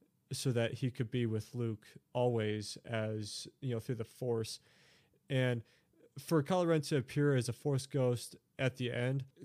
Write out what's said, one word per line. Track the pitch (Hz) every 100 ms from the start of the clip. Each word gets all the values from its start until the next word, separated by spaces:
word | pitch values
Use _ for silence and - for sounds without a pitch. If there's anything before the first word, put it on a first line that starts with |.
| _ _ -
so | 135 135
that | 117 117
he | - 131
could | - 117
be | 127 117
with | 110 -
Luke | 120 117 107 - - _
always, | 127 123 117 107 107 101 - -
as, | 113 110 110 107 - - -
you | 135
know, | 117
through | - 113
the |
Force. | 110 - 127 113 110 - _ _ _ _ _ _ -
And | 131 127 120 - _ _ _ - -
for | - 160
Kylo | 139 185 170
Ren | 160
to | - 147
appear | - 147 143 131
as | 117
a |
Force | - 147 135 -
ghost | 139 127 120 - - _ -
at | 131 135
the | 120
end, | 120 123 139 135 -